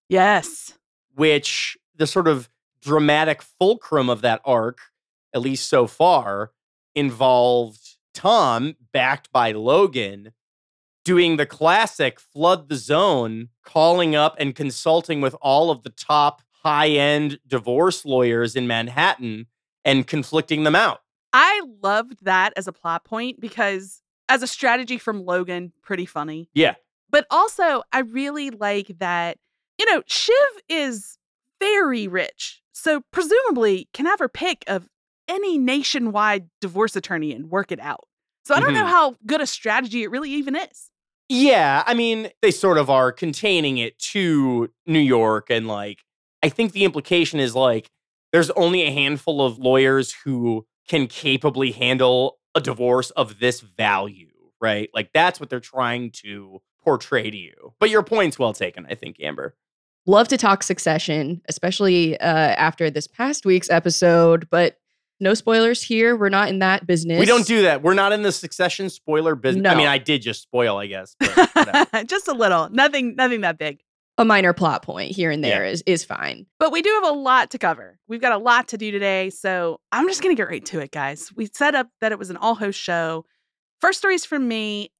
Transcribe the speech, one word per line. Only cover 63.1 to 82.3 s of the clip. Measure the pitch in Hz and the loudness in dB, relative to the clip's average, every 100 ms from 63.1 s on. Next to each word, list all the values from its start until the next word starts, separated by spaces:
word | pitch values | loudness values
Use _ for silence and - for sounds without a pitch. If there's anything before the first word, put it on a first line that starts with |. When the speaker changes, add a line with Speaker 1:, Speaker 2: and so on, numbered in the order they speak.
| - 254 294 196 | -6 -4 -2 2
Speaker 3:
week's | 185 - | 2 4
episode, | 170 175 170 180 170 170 165 165 | 0 2 2 4 6 6 4 2
but | 170 170 - _ _ _ _ | 0 0 -2 _ _ _ _
no | 190 | 0
spoilers | 220 - 226 226 240 | 0 2 2 2 0
here. | - 226 233 233 | -2 2 2 2
We're | 202 | 2
not | 196 202 | 2 0
in | 190 | 0
that | 190 196 175 | 0 0 0
business. | 175 165 170 | -2 0 2
Speaker 2:
We | 180 | 4
don't | 240 208 | 4 4
do | 226 | 4
that. | 185 139 | 4 4
We're | 156 | 2
not | 190 196 | 2 2
in | 208 | 2
the | 208 | 0
Succession | - 165 - 180 - 190 | -4 -10 -4 -2 -2 -8
spoiler | - - 156 160 | -10 -2 0 0
business. | 143 131 190 190 | 0 0 2 2
I | |
Speaker 3:
No. | 160 | 4
Speaker 2:
mean, | 147 | 4
I | 139 | 2
did | - 147 | 0 -2
just | 113 107 | -2 -10
spoil, | - 123 117 101 | -6 0 0 -2
I | 101 | -6
guess, | 95 92 _ | -12 -14 _
but | 262 | 0
Speaker 1:
<laughs> | - 359 | 4 4
Speaker 2:
whatever. | - 220 269 - 220 | 4 2 2 2 -2
Speaker 1:
Just | 226 359 - | -4 -6 -4
a | |
little. | 254 214 170 156 | 0 2 2 0
Nothing, | 220 294 285 247 240 | 2 2 2 -4 -2
nothing | 254 233 | -2 0
that | 185 160 | -2 -4
big. | 151 143 _ _ _ - | -8 -10 _ _ _ 0
Speaker 3:
A | |
minor | 175 196 185 | 4 4 4
plot | 175 175 131 | 2 0 0
point | - 87 87 | -6 -8 -8
here | 190 165 | -4 -2
and | 151 | -2
there | 143 101 95 | 0 0 -2
Speaker 2:
Yeah. | |
Speaker 3:
is, | 165 | -4
is | 190 170 - | -2 -2 -2
fine. | - 71 62 - _ | -8 -8 -10 -18 _
Speaker 1:
But | 311 | 0
we | 330 | 0
do | 370 427 | 0 2
have | 359 | 0
a | 294 | 0
lot | 269 254 - | 2 2 2
to | - | -2
cover. | 185 143 92 _ _ | -4 -4 -10 _ _
We've | 226 | -4
got | 247 | 0
a | 208 | 0
lot | 233 240 247 | 2 2 0
to | 220 | -8
do | 214 | -6
today, | 202 202 190 190 | -2 -2 -2 -4
so | - 196 185 170 - _ | -6 -4 -2 -4 -6 _
I'm | 233 349 | -2 -2
just | 381 | 0
gonna | 381 | 0
get | 262 196 | 0 -2
right | 175 | -6
to | - 165 | -8 -10
it, | 139 | -8
guys. | 151 139 151 - - | -8 -8 -8 -16 -10
We | 214 | -10
set | - 285 | -2 0
up | 285 254 _ | 0 -4 _
that | 220 | -4
it | 202 | -4
was | 190 | -10